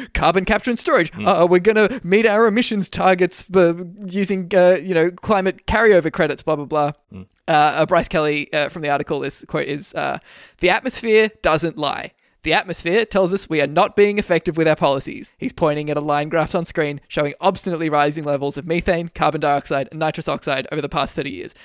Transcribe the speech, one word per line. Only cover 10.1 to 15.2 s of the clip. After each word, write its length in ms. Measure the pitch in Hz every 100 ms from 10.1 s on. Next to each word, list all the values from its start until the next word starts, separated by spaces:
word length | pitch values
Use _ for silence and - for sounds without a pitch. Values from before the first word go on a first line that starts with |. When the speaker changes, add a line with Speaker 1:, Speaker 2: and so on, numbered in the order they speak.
| 156 - - - _
Speaker 1:
"The 100 | 175
atmosphere 600 | 208 262 - 233 220 220 214
doesn't 340 | 170 156 165 156
lie. 340 | 147 - - - _ _
The 80 | 147
atmosphere 520 | 170 190 165 170 202
tells 300 | 220 196 185
us 160 | 196 -
we 100 | 156
are 60 | 139
not 300 | 156 202 -
being 200 | 208 208
effective 400 | 202 170 175 160
with 120 | 160
our 80 | 156
policies." 520 | 156 139 - -